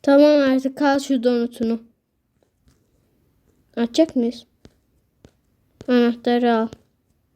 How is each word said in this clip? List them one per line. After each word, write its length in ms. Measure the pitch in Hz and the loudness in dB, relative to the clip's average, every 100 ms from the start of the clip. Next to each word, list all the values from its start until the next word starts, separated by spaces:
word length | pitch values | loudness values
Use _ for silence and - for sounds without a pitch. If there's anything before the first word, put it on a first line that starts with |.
Tamam 480 | - 277 294 294 269 | 4 4 6 4 2
artık 300 | 262 262 262 | 0 -4 -2
al 160 | 294 277 | 0 0
şu 240 | 277 269 | -2 -2
donutunu. 600 | 240 240 240 - 226 226 - _ _ _ _ _ _ _ _ _ _ _ _ _ _ _ _ _ _ - | -2 -2 -4 -6 -6 -6 -8 _ _ _ _ _ _ _ _ _ _ _ _ _ _ _ _ _ _ -6
Açacak 400 | 233 262 320 262 | -4 0 0 0
mıyız? 300 | 233 247 _ _ - _ _ _ _ _ _ _ _ _ _ _ - | -4 -6 _ _ -20 _ _ _ _ _ _ _ _ _ _ _ -2
Anahtarı 680 | 247 240 233 247 240 240 | 0 0 -2 -2 0 0
al. 140 | 226 226 - _ _ _ _ _ | 0 -2 -10 _ _ _ _ _